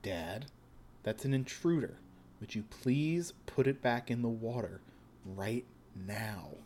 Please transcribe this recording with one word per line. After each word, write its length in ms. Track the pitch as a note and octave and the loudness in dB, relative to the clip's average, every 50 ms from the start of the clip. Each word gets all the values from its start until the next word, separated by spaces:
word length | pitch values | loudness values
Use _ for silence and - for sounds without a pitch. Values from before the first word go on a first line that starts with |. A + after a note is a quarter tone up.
Dad, 440 | - G#2 F#2 E2+ D#2+ E2 F#2+ A2 C#3 - - - - - - - - - - - - | -4 -4 -4 -2 -2 -4 -6 -6 -8 -10 -16 -20 -20 -20 -20 -20 -20 -20 -20 -4 -2
that's 220 | G#2+ A2+ - - | -2 -2 0 0
an 80 | C3+ C3+ | 2 2
intruder. 640 | C3+ C3 - - - - E3+ E3+ D#3+ A#2 - - - - - - - - - - - | 2 0 -2 -6 0 2 4 4 4 4 0 -4 -10 -18 -20 -20 -20 -20 -20 -14 -14
Would 160 | G#2+ - - | -12 -6 -4
you 80 | A2 G#2 | -6 -6
please 720 | - - - - B2+ B2+ C#3+ D3+ D#3 E3 F3 F3 - - - - | -6 -12 -2 2 4 4 4 4 2 2 0 0 -2 -8 -12 -12
put 220 | - - - C3 | -4 2 4 4
it 140 | C3 C3+ C3+ | 4 4 4
back 300 | - B2+ A#2+ A#2+ A#2+ - | 4 4 4 4 2 0
in 100 | A#2+ A#2+ | 0 2
the 60 | A#2+ A#2 | 2 0
water 520 | A#2 A2 A2+ A2+ A2+ B2+ A2 F2+ F#2 F#2+ - - - - - - - - - | 0 0 -2 -2 -2 -2 -2 -4 -6 -10 -14 -16 -20 -20 -20 -20 -20 -16 -12
right 400 | F#2+ F#2 G2 F#2+ G#2 A2+ A#2+ - - - - - - - | -10 -6 -4 -2 0 0 -2 -2 -6 -20 -20 -20 -16 -14
now? 540 | F#2+ F#2 F#2+ G#2 G#2+ A2+ A2 G#2+ F#2+ D#2+ D2+ C#2+ - - | -10 -8 -6 -4 -4 -4 -4 -6 -8 -10 -12 -14 -14 -16